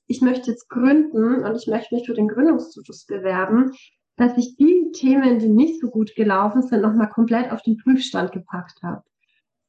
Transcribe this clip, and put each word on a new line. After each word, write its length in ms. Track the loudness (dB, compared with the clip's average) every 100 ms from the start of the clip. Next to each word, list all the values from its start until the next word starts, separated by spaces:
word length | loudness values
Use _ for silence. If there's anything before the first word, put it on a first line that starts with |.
| -8
ich 140 | 0
möchte 300 | 0 0 -4
jetzt 180 | -8 _
gründen 720 | 0 4 4 2 0 0 0
und 120 | -2 -6
ich 100 | -4
möchte 280 | -6 -4
mich 120 | -6 -4
für 80 |
den 140 | -2 -2
Gründungszuschuss 800 | 2 2 2 -4 -18 -20 -20 -12
bewerben, 640 | -8 -4 -4 0 0 0 -2 _ _ _ 0
dass 200 | 0 0
ich 200 | -4 2
die 360 | 4 4 0
Themen, 460 | -2 0 2 4 2
die 100 | 4
nicht 320 | 4 2 0
so 80 | -6
gut 260 | -4 -4
gelaufen 480 | -2 0 2 0 0
sind, 200 | 0 0
noch 120 | 2
mal 120 | 0 0
komplett 440 | 0 0 0 -2
auf 120 | -6
den 160 | -4 -2
Prüfstand 540 | 2 0 0 -6 -6
gepackt 500 | -8 -12 -14 -14 _
habe. 200 | -12 -12 _ _ _ _ _ _